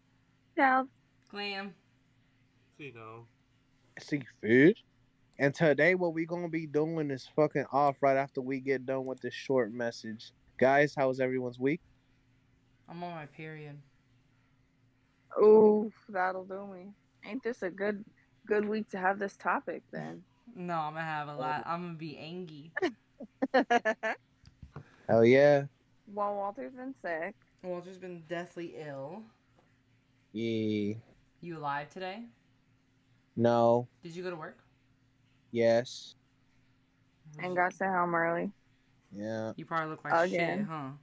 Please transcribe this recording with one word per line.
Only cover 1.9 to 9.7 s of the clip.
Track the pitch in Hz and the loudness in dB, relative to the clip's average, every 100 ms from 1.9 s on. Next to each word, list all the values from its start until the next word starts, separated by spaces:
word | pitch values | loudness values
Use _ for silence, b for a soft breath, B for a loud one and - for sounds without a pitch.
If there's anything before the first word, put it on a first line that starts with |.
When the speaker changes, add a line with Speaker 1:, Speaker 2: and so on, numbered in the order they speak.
| _ _ _ _ _ _ _ _ - | _ _ _ _ _ _ _ _ -18
Speaker 3:
Tino. | 143 117 110 113 117 _ _ _ _ _ _ - | -18 -16 -16 -18 -20 _ _ _ _ _ _ -20
Speaker 4:
Seafood. | - 147 127 _ 107 123 156 233 _ _ _ _ _ - | -6 -6 -6 _ 4 8 8 6 _ _ _ _ _ -2
And | 143 | 0
today | - 165 139 160 | 4 4 6 4
what | 185 175 | 4 0
we | 160 | -2
gonna | 165 175 175 | -6 -6 -6
be | 160 160 | -6 -2
doing | 147 156 165 147 | -2 0 -2 -4
is | 131 - - | -6 -4 0
fucking | 151 147 131 | 2 0 0
off | 131 143 135 | 2 2 4
right | 135 135 | 4 4
after | 139 139 | 0 -4
we | 127 135 | -4 -4
get | 131 131 127 | -2 -2 -2
done | 135 | -6
with | 131 127 | -6 -8
this | 120 | -8
short | - - 131 107 | -8 0 2 2